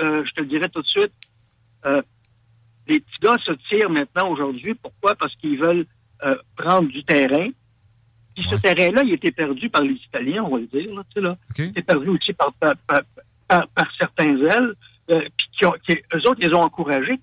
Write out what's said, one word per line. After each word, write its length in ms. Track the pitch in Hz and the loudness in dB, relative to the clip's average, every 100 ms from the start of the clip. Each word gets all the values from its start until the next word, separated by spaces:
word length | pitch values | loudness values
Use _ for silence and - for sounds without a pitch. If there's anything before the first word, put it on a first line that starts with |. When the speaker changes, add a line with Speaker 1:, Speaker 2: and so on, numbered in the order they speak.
Speaker 1:
euh, 200 | 160 151 139 | -2 -2 -4
je 60 | |
te 80 | - | -6
le 60 | 143 | -4
dirais 220 | 151 180 | -2 -4
tout 120 | 175 | -4
de 60 | 143 | -2
suite, 240 | - - - - _ _ _ _ _ 139 | 0 0 -2 -20 _ _ _ _ _ -2
euh, 160 | 143 - _ _ _ _ _ _ _ - | 0 -2 _ _ _ _ _ _ _ 0
les 120 | 151 | 0
petits 200 | - - | 0 -2
gars 140 | 208 240 | 2 2
se 80 | 208 165 - | 0 -6 -2
tirent 200 | 208 208 | 0 2
maintenant 400 | 156 139 180 190 | 0 -2 -2 -2
aujourd'hui. 440 | 151 139 127 151 220 | -2 -4 -4 -8 -8
Pourquoi ? 400 | - _ 196 208 | -10 _ -2 0
Parce 200 | 160 - | -4 -6
qu'ils 240 | 156 139 | -4 0
veulent, 260 | 160 175 160 _ _ _ | 2 2 -2 _ _ _
euh, 120 | 143 135 - - | -4 -4 -6 -8
prendre 320 | 160 185 160 | 2 2 2
du 140 | 131 | -4
terrain. 460 | 143 151 135 139 202 - _ _ _ _ _ _ _ - | 0 2 4 2 -2 -8 _ _ _ _ _ _ _ -10
Puis 100 | 180 | -4
ce 100 | 202 | 0
Speaker 2:
Ouais. 60 | |
Speaker 1:
terrain-là, 420 | 202 170 180 214 | 2 4 4 4
il 100 | 269 | 2
était 180 | 165 165 | 2 -2
perdu 380 | - 156 131 233 | -2 -4 -2 -2
par 120 | 160 | 0
les 120 | 139 | 0
Italiens, 500 | 131 - 131 123 185 | -2 -6 -6 -4 -4
on 120 | 202 127 | -2 -4
va 40 | |
le 60 | 113 | -4
dire, 260 | 135 190 196 | -6 -6 -12
là, 80 | 196 | -10
tu 60 | - | -4
sais, 60 | |
là. 100 | 185 180 _ | -4 -6 _
Speaker 2:
Ok. 80 | - | -8
Speaker 1:
Il 60 | 165 | -6
était 160 | 196 | -6
perdu 280 | - 156 151 | 0 0 2
aussi 240 | 180 - | -2 -2
par, 200 | 190 143 | -2 -4
par, 200 | - 156 135 - | 0 0 0 0
par, 140 | 143 - - _ _ _ | -2 -2 -18 _ _ _
par, 200 | 180 - | 2 2
par 220 | - 156 - | -2 -4 -2
certains 400 | 175 - 156 139 | -6 0 2 4
ailes, 360 | 147 220 247 202 _ _ - | 4 2 0 -4 _ _ 0
euh, 120 | 165 151 - | 0 0 -6
puis 120 | - - | -8 0
qui 80 | 185 | 0
ont, 80 | 170 - | 0 -2
qui, 80 | 165 - | -4 -2
eux 160 | 160 196 | 0 0
autres, 100 | 240 | 2
ils 120 | 175 170 | 2 4
ont 60 | |
encouragé, 580 | 160 - 147 139 131 262 | 2 0 -2 0 0 -4